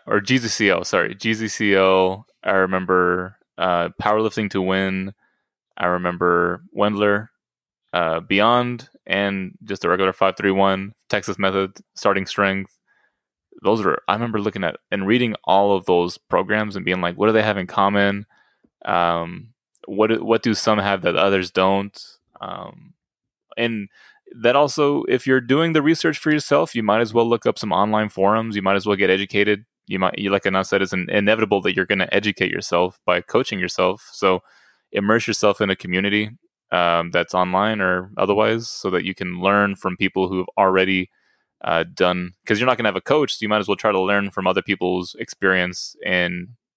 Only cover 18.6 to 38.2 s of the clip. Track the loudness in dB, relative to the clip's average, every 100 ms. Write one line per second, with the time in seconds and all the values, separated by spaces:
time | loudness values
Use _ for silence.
18.6 | _ _ -4 0 0 -2 -6 -12 -18 _
19.6 | _ _ -10 0 0 0 2 0 2 -2
20.6 | 0 0 0 0 0 2 2 0 -2 0
21.6 | 2 2 -2 -12 -20 _ _ -18 -16 -14
22.6 | -16 -18 -20 _ _ _ _ _ _ -4
23.6 | -4 -4 -10 _ -20 _ _ -2 2 4
24.6 | 2 2 0 0 0 -2 2 0 4 2
25.6 | 2 2 2 2 0 -2 -2 -2 2 0
26.6 | 0 -2 2 2 2 2 2 2 0 -2
27.6 | -2 0 2 0 -2 0 2 2 0 -2
28.6 | 2 2 2 2 4 2 2 0 2 0
29.6 | -4 _ -8 -2 -2 0 -2 0 0 -2
30.6 | 0 0 0 -2 -2 0 2 2 2 2
31.6 | 0 -2 -2 -2 0 0 -2 -2 -2 -4
32.6 | -2 0 0 -2 -2 -2 0 -2 -2 -4
33.6 | -6 0 -2 -2 -10 -2 0 0 -4 _
34.6 | _ _ _ -4 2 0 0 0 2 2
35.6 | 0 -2 -2 -2 0 0 -2 -8 _ _
36.6 | _ 0 2 0 0 -2 0 0 0 0
37.6 | 0 -2 -2 -2 -6 -4